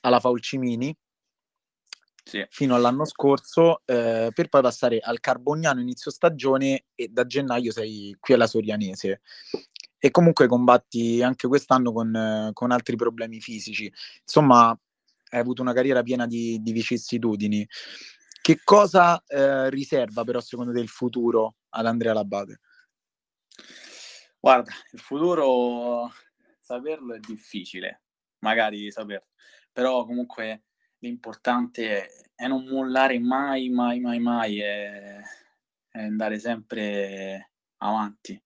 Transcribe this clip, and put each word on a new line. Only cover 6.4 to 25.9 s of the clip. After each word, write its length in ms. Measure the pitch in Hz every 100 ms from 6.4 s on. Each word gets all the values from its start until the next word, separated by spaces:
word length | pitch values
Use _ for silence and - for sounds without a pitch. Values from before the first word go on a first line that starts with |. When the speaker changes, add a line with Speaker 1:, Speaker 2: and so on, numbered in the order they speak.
| 131 135 135 135 _ -
Speaker 1:
e 120 | 117
da 180 | 113 123
gennaio 460 | 135 139 123 120
sei 440 | 107 110 107 101 101
qui 140 | -
alla 140 | 127 113
Sorianese. 760 | 117 107 107 101 92 98 98 _ - - - - - - _
E 140 | 139
comunque 360 | 175 170 156 127
combatti 760 | 123 123 123 _ 117 117 117
anche 260 | 123 127 127
quest'anno 440 | 139 - 131 120
con, 240 | 113 113 110
eh, 340 | 110 107 110
con 180 | 104 123
altri 240 | 123 - 120
problemi 440 | 117 113 113 113
fisici. 520 | - 110 107 104 104 - - -
Insomma, 480 | - - 147 120 117 117 _ _ _ _ _
hai 80 | 120
avuto 220 | 120 120
una 120 | 127
carriera 280 | 123 131 127
piena 240 | 120 127 120
di, 340 | 117 117 113
di 100 | 110
vicissitudini. 960 | 113 110 120 - 120 113 104 104 104 104 - - - - - _ -
Che 200 | - 156
cosa, 580 | - 202 202 180 175 170 _
eh, 420 | 143 139 135 135
riserva 540 | 135 135 143 117 107
però 160 | 117 120
secondo 320 | - 120 123
te 80 | 120
il 80 | 110
futuro 720 | - 123 120 117 113 110 _ _
ad 160 | - 113
Andrea 280 | 117 113
Labate? 480 | 110 101 101 101 107 _ _ _ _ _ _ _ _ _ - - - - - - - _ _
Speaker 2:
Guarda, 320 | 135 127 117 - -
il 80 | 147
futuro 1120 | - 139 170 170 139 127 123 120 120